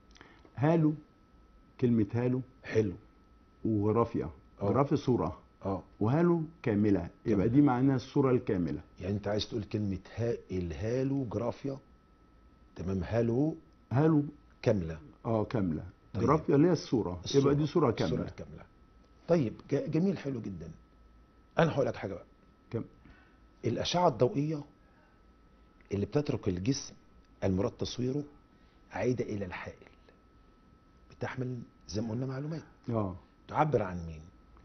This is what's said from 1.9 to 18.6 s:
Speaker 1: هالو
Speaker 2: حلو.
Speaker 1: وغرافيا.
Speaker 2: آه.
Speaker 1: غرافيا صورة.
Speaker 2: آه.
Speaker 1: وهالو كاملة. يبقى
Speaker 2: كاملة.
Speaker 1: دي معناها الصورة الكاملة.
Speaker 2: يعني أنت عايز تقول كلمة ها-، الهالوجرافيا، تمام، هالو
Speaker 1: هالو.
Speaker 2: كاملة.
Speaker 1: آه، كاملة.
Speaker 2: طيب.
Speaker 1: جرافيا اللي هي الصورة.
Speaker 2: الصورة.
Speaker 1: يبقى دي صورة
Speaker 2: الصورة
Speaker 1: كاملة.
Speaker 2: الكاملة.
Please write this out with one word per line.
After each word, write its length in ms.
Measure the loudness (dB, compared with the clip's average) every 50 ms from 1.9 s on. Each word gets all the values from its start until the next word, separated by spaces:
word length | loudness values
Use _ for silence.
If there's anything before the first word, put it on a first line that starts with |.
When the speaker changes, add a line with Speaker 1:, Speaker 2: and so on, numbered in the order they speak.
| 4 4 2 2 0
Speaker 1:
هالو 280 | 0 0 0 0 -2 -4 -8 -14 -18 -12
Speaker 2:
حلو. 300 | 0 2 2 2 2 -2 -6 -12 -20 _ -20 -20 _ -20 -20 -20 -20 _ -6 -2
Speaker 1:
وغرافيا. 640 | 0 2 2 2 2 4 2 2 2 0 -4 -4 -6 -8 -14 -20 -20 -10 -4
Speaker 2:
آه. 40 | -2
Speaker 1:
غرافيا 300 | 0 2 2 2 2 0
صورة. 440 | 0 2 2 2 2 0 -2 -4 -8 -14 _ _ _ -6
Speaker 2:
آه. 180 | -4 -4 -4 -6 -12 -6 -2
Speaker 1:
وهالو 440 | 0 0 2 4 4 4 2 2 0 -4 -8 -6 -2
كاملة. 360 | 0 2 4 4 4 4 2
يبقى 100 | 0 -4 -10 -6 -2
Speaker 2:
كاملة. 200 | 0 2 2 4 4
Speaker 1:
دي 140 | 6 6
معناها 340 | 6 6 4 4 4 2 2
الصورة 360 | 2 -2 -2 0 2 4 4
الكاملة. 500 | 4 2 2 0 0 0 0 -2 -4 -6 -10 -14 -16 -8
Speaker 2:
يعني 160 | -4 -4 -4
أنت 120 | -2 -2 -2
عايز 200 | -2 -2 -2 -4
تقول 160 | -6 -8 -6
كلمة 360 | -4 -4 -4 -2 -2 -4 -6 -8 -10 -8
ها-، 220 | -4 -2 -2 -4 -4 -6 -6
الهالوجرافيا، 1300 | -6 -4 -4 -4 -6 -6 -4 -2 -2 -2 -2 -2 -2 -4 -4 -4 -4 -4 -4 -4 -6 -6 -8 -8 -8 -10 -12 -20 -20 -20 _ _ -20 _ -20 _ -20 -20 -20 -20 -20 -20 -20 -18 -14
تمام، 280 | -8 -6 -4 -2 -2 -2
هالو 520 | 0 0 0 2 2 2 2 2 0 -2 -4 -12 -20 -20 -20 _ _
Speaker 1:
هالو. 320 | 2 4 4 6 4 4 2 0 -6 -14 -20 -20 -20 -2
Speaker 2:
كاملة. 380 | 0 2 2 2 0 -4 -6 -10 -14 -18 -20 -8 -4
Speaker 1:
آه، 180 | 0 0 0 0
كاملة. 400 | 0 0 0 0 0 0 -2 -6 -10 -16 _ _ -10 -4
Speaker 2:
طيب. 100 | 0 2
Speaker 1:
جرافيا 320 | 4 4 2 4 4 4
اللي 120 | 6 6 6
هي 40 |
الصورة. 500 | 4 2 0 -2 -2 0 0 -2 -4 -6 -6
Speaker 2:
الصورة. 180 | 0 2 4
Speaker 1:
يبقى 140 | 4 4 4
دي 100 | 2 0
صورة 240 | 0 2 2 2 2
Speaker 2:
الصورة 200 | 2 2 0 0
Speaker 1:
كاملة. 180 | 0 -2 -4 -6
Speaker 2:
الكاملة. 360 | -8 -12 -16 -16 -16 -18